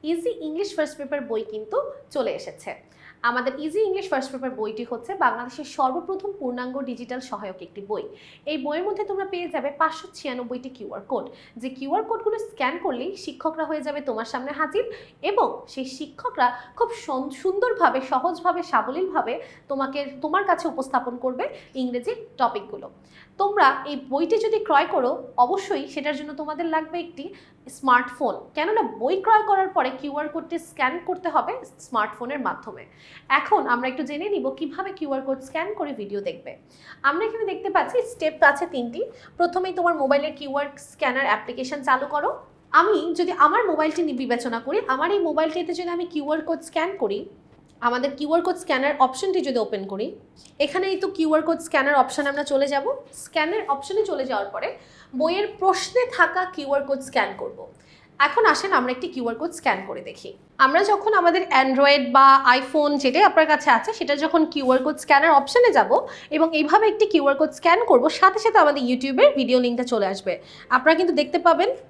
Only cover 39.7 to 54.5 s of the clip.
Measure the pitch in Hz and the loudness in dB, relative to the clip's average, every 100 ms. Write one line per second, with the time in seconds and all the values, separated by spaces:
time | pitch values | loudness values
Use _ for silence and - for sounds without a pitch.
39.7 | 359 349 320 269 285 302 - 285 277 285 | 0 0 2 2 2 2 -8 -6 -4 -4
40.7 | - - - 277 254 277 320 - - 254 | -10 -20 -4 -2 0 0 0 -2 -8 -8
41.7 | 285 262 262 285 294 370 - - _ _ | -4 0 0 0 -2 -2 -4 -14 _ _
42.7 | 294 370 370 330 330 359 349 294 415 427 | 4 4 2 0 -2 -2 4 4 6 2
43.7 | 302 311 311 311 262 254 240 240 226 254 | 2 0 0 -2 -2 -2 -2 -2 -4 -2
44.7 | 392 - 262 330 403 339 294 320 349 330 | -2 0 0 2 2 2 0 0 -2 -4
45.7 | 339 349 349 349 311 285 320 320 330 - | -6 -4 -4 -4 -6 -2 -2 -2 -6 -4
46.7 | - 339 381 208 202 - - _ - _ | -4 -4 -2 -4 -4 -8 -18 _ -20 _
47.7 | _ 240 247 277 277 294 330 349 349 - | _ -2 0 -4 -4 0 0 0 -4 -2
48.7 | 269 277 277 262 254 392 370 269 240 - | 0 0 2 2 2 -2 0 0 -2 -2
49.7 | 202 196 196 254 - _ _ - _ 294 | -4 -6 -6 -8 -10 _ _ -20 _ -2
50.7 | 381 381 381 381 - 311 311 320 330 - | 0 -2 -2 -4 -2 2 2 2 -4 0
51.7 | 285 277 285 262 - 285 285 285 277 277 | 0 4 4 2 0 -2 -4 -2 0 2
52.7 | 277 392 554 - - - 320 311 427 - | 0 -2 -6 -10 -18 -6 -2 0 -2 -2
53.7 | 277 - 392 381 285 262 214 196 | -4 -2 -2 0 -2 -2 -2 -4